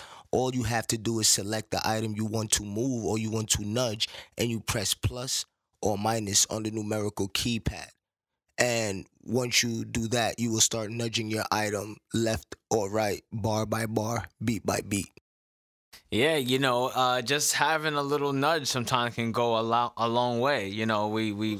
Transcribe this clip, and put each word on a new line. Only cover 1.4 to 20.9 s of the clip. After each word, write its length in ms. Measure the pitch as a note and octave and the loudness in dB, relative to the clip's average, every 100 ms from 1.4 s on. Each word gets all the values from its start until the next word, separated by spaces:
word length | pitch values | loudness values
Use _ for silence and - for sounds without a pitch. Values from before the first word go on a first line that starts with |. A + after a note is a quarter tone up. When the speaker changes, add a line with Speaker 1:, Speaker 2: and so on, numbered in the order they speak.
| G2+ A2 - | 0 -4 -2
Speaker 1:
the 120 | - | -2
item 300 | - A2 A2 G#2+ | 0 0 0 -2
you 80 | |
want 260 | A2 A2 A2 | -2 -2 0
to 100 | - | 0
move 420 | G#2 G#2 C3+ A#2+ | 0 -2 0 0
or 140 | F#2+ A2 | 0 0
you 120 | A2 | 0
want 200 | A2 A2 | -2 0
to 120 | - | -2
nudge, 460 | G#2 A2+ B2 G#2+ - - - - | 0 0 -2 -2 -6 -6 -10 -2
and 100 | A#2+ | -2
you 120 | A2+ | -2
press 340 | - A#2 G2 | -4 -2 -2
plus 500 | - - B2 C3 - - _ _ _ | 0 -2 -2 -4 -4 -4 _ _ _
or 160 | G2+ G2+ | 0 2
minus 480 | A2 A2+ G2+ G2 - | 2 0 2 2 2
on 160 | A2 | 0
the 80 | A2 | -4
numerical 580 | A2 G#2+ G#2+ G#2 - G2 | -4 -2 -2 -2 -2 -2
keypad. 600 | - B2 A2+ - F2 - _ _ _ _ _ _ - | -2 0 -2 -2 -6 -10 _ _ _ _ _ _ 0
And 500 | B2 A#2 A2 F#2+ - _ | 2 2 -2 -4 -8 _
once 400 | - A#2 B2 - | -4 -2 2 2
you 220 | A#2+ A2+ | 0 -2
do 240 | A2 A#2 A2+ | -4 -4 0
that, 300 | A#2+ G#2+ - | 2 2 0
you 120 | A#2 | 0
will 100 | A2 | 2
start 300 | - A#2 G#2 | 2 2 -4
nudging 380 | A#2 A#2 A2 G#2+ | -4 -4 -4 -2
your 160 | A2 - | -2 0
item 480 | G#2 G#2+ G#2 G#2 G#2 _ | 0 0 -2 -4 -12 _
left 420 | A2+ A2+ A2 - - _ | 0 2 0 -4 -18 _
or 200 | A2+ G2 | 0 0
right, 320 | G#2+ G#2+ F#2 - | 0 0 -2 -6
bar 360 | A2 G#2+ G#2+ G#2+ | -4 0 0 0
by 180 | G#2+ | -2
bar, 440 | A2 A2 G#2+ A#2 - - | -2 -2 -2 -4 -6 -4
beat 220 | A2+ G#2 | -2 -2
by 160 | - - | 0 -2
beat. 300 | G2+ G2+ - - _ _ _ _ _ _ _ - _ | -2 -4 -4 -10 _ _ _ _ _ _ _ -20 _
Speaker 2:
Yeah, 260 | G#2 D3 D#3 | 2 2 2
you 220 | B2 C3 | 2 2
know, 320 | C3+ B2 B2+ | 4 2 2
uh, 280 | B2 B2+ B2+ | 2 2 2
just 320 | B2 C#3+ C#3+ | 0 0 2
having 400 | - D3 D#3+ D#3 | 2 2 2 0
a 80 | D3 | -2
little 320 | C#3 C#3+ C#3+ | 0 0 0
nudge 320 | C3+ C#3+ E3 C3 | 2 2 0 0
sometimes 480 | B2+ A2 B2+ A#2+ | -2 0 0 0
can 180 | A2+ A#2 | -2 -2
go 260 | A2 A#2+ A2+ | 0 2 2
a 40 | |
lo-, 320 | A2+ A#2 A#2+ - | 2 2 0 0
a 100 | A#2 | 0
long 340 | A#2+ B2 A#2+ | 2 2 2
way. 280 | C3 C3+ G2 | 2 0 -2
You 160 | G#2 | -2
know, 240 | A2+ | 0